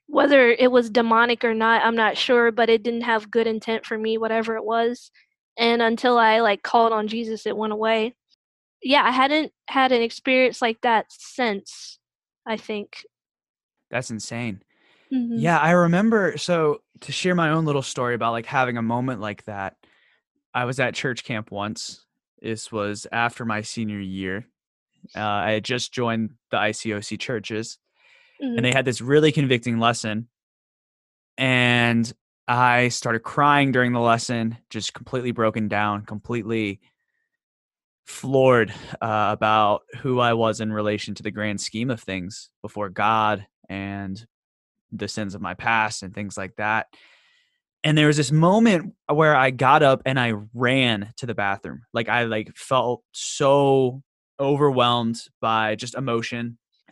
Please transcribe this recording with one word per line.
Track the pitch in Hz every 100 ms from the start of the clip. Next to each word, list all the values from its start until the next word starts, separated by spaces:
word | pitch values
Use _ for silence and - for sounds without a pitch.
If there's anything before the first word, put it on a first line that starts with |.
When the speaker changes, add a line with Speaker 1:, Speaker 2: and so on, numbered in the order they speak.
| -
Speaker 1:
whether | 294 294 277 240
it | 233 254
was | 247 233
demonic | 233 226 226 240 233
or | 240
not, | 220 226 226
I'm | 226 226
not | 214 -
sure, | - 240 233
but | 226 226
it | 226
didn't | 233 233
have | 240 220 214
good | 226 226
intent | 220 233 220 -
for | 220
me, | 220 220
whatever | 220 226 226 220
it |
was. | 208 226 233 240 - _ _ _ _ -
And | 233 233
until | 226 233 254 240
I, | 220 220
like, | 226 202
called | - 240 226
on | 220 214
Jesus, | 226 220 220 214
it | 202
went | 214
away. | 214 220 220 220 - _ _ _ _ _ _
Yeah, | 254 285
I | 220
hadn't | 254 277 311 285 _ -
had | 269 262
an | 240
experience | 233 - - 254 254 214
like | 233 220
that | 247 220 -
since, | - - - 240 196 - - - - _ _ _ _ 240
I | 214
think. | - 214 208 - - _ _ _ _ _ _ _ -
Speaker 2:
That's | 123 127
insane. | 110 - 117 120 95 _ _ _ _ -
Speaker 1:
Mm-hmm. | 262 240 226 165
Speaker 2:
Yeah, | 160
I | 156
remember, | 180 170 175 220 220 180 -
so | - 170 156 143 _ -
to | -
share | - 185
my | 180 160
own | 160 156
little | 139
story | - 135 123
about, | 120 117
like, | 117 117
having | 143 127 120
a |
moment | 113 120 131 113
like | 104 101
that, | - 101 95 - _ _ _ _ _ _ _
I | 123 123
was | 131
at | 123
church | 107 139 117
camp | - 113 107
once. | 101 104 - - - _ _ _ _
This | - 110 -
was | 110 101 104 -
after | 117 120 -
my | 117 107
senior | 107 - 110 104
year. | 95 95 95 98 - _ _ _ _ _ - -
Uh, |
I | 107 104 95
had | 110
just | 104 123 -
joined | - 117 113 110 - -
the | 110
I | 107
C | 107 110
O | 104
C | - 107
churches, | - 117 - 110 117 - _ _ _ _ _ - 269 233
and |
Speaker 1:
Mm-hmm. | 123
Speaker 2:
they |
had | 131 131
this | 113
really | 120 151 156
convicting | 151 135 120 120 113
lesson. | 117 117 110 107 117 _ _ _ _ _ _ _ _ _ _ -
And | 131 127 123 120 120 117 113 - _ _ -
I | 123 123 123 123
started | - 123 113
crying | - - 143 143 139
during | 127 123
the | 123
lesson, | 117 117 - 120 113 117 -
just | 113 -
completely | - - 131 123
broken | 117 110 110 104
down, | 104 104 104
completely | 104 107 - 120 101 113 104 98 _ _ _ _ _ _ _ _ _ _ _ _ -
floored, | - 131 135 131 120 104 - - -
uh, | 113 107 101
about | 107 110 110 104 101 _ -
who | 135 123
I | 120
was | 117 113 110
in | 110
relation | 107 104 104 -
to | 101
the | 110
grand | 98 104 101
scheme | - 110 131
of | 113
things | - 95 90 - - _
before | 104 104 101
God | 92 104 110 107 101 104 _ -
and | 95 98 101 98 101 117 _ _ _ _ _ _
the | 107 101
sins | - 101
of | 101
my | 90
past | 92 117 113 107 -
and | 95
things | 101 104 101
like | 95 -
that. | 107 110 - _ _ _ _ _ _ _ _ _
And | 156 151
there | 151
was | 151
this | 131
moment | 156 170 214 233 180 - - -
where | 147 156 143
I | 131
got | 131 135 151
up | 139 135 135
and | 135
I | 120 104 104
ran | 120 123 135 123 107 104 -
to | 120
the |
bathroom. | 107 101 98 87 65 -
Like, | 117 113
I, | 120
like, | 117 110 107 -
felt | - 131 120 120 _
so | - - - 139 143 139 135 131 135 - _ _ -
overwhelmed | 139 143 147 123 120 120 117 113 - -
by | 113 113 110 107
just | 117
emotion | 117 135 117 113 120 120 117 _ _ _